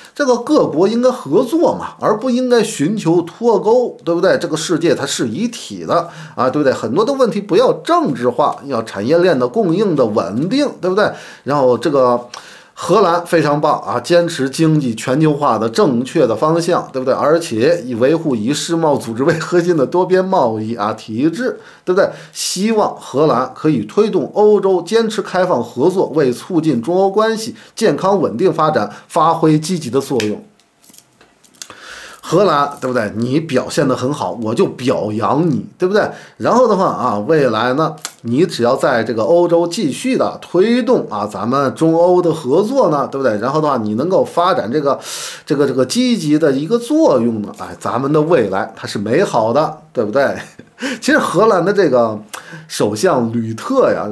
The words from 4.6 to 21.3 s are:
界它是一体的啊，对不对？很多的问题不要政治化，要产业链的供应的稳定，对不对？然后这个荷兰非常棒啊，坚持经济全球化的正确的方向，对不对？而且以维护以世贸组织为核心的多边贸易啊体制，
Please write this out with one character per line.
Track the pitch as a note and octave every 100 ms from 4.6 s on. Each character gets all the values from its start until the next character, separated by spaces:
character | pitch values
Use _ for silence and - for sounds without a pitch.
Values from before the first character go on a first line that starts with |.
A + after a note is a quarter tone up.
| - D#3+
界 | E3
它 | A#2
是 | C#3 - B2
一 | B2 A#3
体 | - - F#2+
的 | E2 D#3+ - - - -
啊， | C3
对 | D3
不 |
对？ | C3+
很 | - A2+
多 | D3
的 | A3+
问 | C4+ A#3+
题 | G3+
不 | G3 E3+
要 | A#3
政 | D#3 - E4+ B3+
治 | A#2 A#2+
化， | A#2+ C#3+ - C#3
要 | A#2
产 | A2+ G2
业 | A2 E3+
链 | F3+ C3+
的 | B2
供 | A3+ F#3
应 | F3 G#3+ D3
的 | A2+
稳 | G#2+ E2+ A2 F3
定， | C4+ C#4 -
对 | F3+
不 |
对？ | F#3+ F3+ - - -
然 | B2 C#3+
后 | B2+ A2+
这 | E3+
个 | C#3 B2 A#2+ - - - - - -
荷 | - A3
兰 | F3+ F3 F3
非 | E3+
常 | D3+ D3
棒 | D3+ A#2+
啊， | - A#2+
坚 | - F3 E3+
持 | D#3+ C3+
经 | C3 D#3+ D#3
济 | B2
全 | A2+ - C3+
球 | D#3
化 | D3 C#3+ A2
的 | A2+
正 | D#3 F3+ A#2+
确 | C3 E3+
的 | A#2+ A2
方 | D#3 E3
向， | E3 D3+ -
对 | C3
不 |
对？ | B2+
而 | G2 C3+ E3+
且 | E3+ A2 C3+ E3+
以 | B2+ A2+
维 | C3
护 | D#3+ D#3 A#2+
以 | A2
世 | D3 - E3+
贸 | D#3+ B2+
组 | A#2
织 | A2+
为 | D3 D#3+
核 | - F3
心 | E3+ E3
的 |
多 | D#3+ F3+ F3+
边 | F#3
贸 | F#3+ F#3 B2 A2
易 | A2 A#2
啊 | G#2
体 | G#2+ - A2
制， | D#3